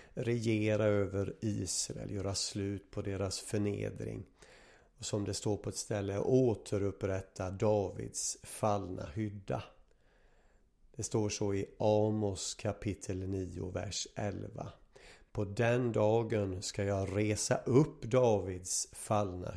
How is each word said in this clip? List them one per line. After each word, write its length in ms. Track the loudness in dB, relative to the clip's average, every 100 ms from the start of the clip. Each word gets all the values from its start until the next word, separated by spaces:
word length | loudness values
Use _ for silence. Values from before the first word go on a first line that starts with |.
| -12
regera 680 | -6 -2 0 2 2 2 4
över 500 | 4 4 2 0 -2 -2
Israel, 720 | -2 -2 -2 -4 -4 -6 -6
göra 240 | -4 -2
slut 560 | -2 -4 -2 -4 -4 -8
på 120 | -8
deras 380 | -4 -2 -2 -4
förnedring. 840 | -2 0 0 0 -4 -6 -8 -8 -12 _ -20 -20 -20 -20 -20 -12
Och 60 |
som 200 | -4 -2
det 100 | -2
står 220 | -2 -2 -2
på 120 | -2
ett 80 | -6
ställe, 420 | -4 -2 -2 0
återupprätta 1300 | 4 6 6 2 -2 0 0 0 -2 -2 -4 -6 -6
Davids 880 | 0 4 4 2 -4 -8 -4 -6 -6
fallna 680 | -10 -2 0 0 -2 -8 -6
hydda. 480 | -4 -4 -6 -6 -6 -6 -20 -20 _ _ _ _ _ _ _ _ _ -18 -8
Det 40 |
står 240 | -2 0 0
så 260 | 0 0
i 120 | 0 -2 0
Amos 760 | 4 6 6 2 0 -2 -8
kapitel 760 | -4 -4 -2 -4 -4 -4 -4 -2
nio, 420 | -4 -4 -6 -6
vers 380 | -6 -6 -6 -8
elva. 580 | -4 -4 -4 -10 -8 -10 -12 -20 -20 -20 -20 -10
"På 120 | -4
den 480 | -4 0 2 4 2
dagen 720 | 4 4 4 2 0 0 -2
ska 220 | -6 -2
jag 320 | 0 0 0 2
resa 400 | 2 2 0 0
upp 460 | 6 6 6 0
Davids 840 | 2 4 6 4 0 -6 -4 -4 -4
fallna 580 | -8 0 0 2 -4 -8